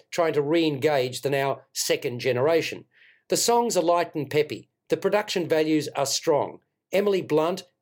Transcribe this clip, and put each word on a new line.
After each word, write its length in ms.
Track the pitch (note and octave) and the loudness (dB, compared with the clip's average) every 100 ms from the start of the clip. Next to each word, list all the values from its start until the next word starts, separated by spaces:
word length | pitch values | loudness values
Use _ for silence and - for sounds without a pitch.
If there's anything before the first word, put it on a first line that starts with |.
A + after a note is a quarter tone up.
| _ | _
trying 240 | - E3 | -2 0
to 80 | D3 | 0
re-engage 800 | C#3+ E3+ D#3+ C#3 D3+ C#3+ B2+ B2 | 2 2 2 0 2 2 0 -4
the 80 | C3+ | -2
now 320 | C#3 C#3 C3 - | 0 0 -4 -8
second 480 | - - E3 C#3 A#2+ | -8 -2 -2 -2 -4
generation. 680 | B2+ B2 C#3+ E3 - F#2 - _ - _ - | -2 0 2 2 0 -8 -14 _ -20 _ -4
The 100 | - | 0
songs 400 | - A#3+ A#3+ F3+ | 2 2 2 0
are 60 | |
light 320 | E3 F3 E3+ D#3+ | 2 2 0 -4
and 120 | C3+ | -2
peppy. 420 | D3+ D3+ G#2 - _ - | 0 0 -4 -14 _ -4
The 80 | D#3 | -2
production 500 | G3 G#3 G#3 F#3 D3+ | 0 0 0 -4 0
values 400 | D#3+ D#3 D#3 C3+ - | 2 2 0 0 -4
are 120 | C3+ | -2
strong. 540 | - - D3 F#2+ D#2+ _ _ _ | -2 0 0 0 -6 _ _ _
Emily 300 | F#3 G3+ F#3+ | -2 0 0
Blunt, 400 | C3+ D3+ D#3+ F#3 - _ | 0 0 0 -2 -8 _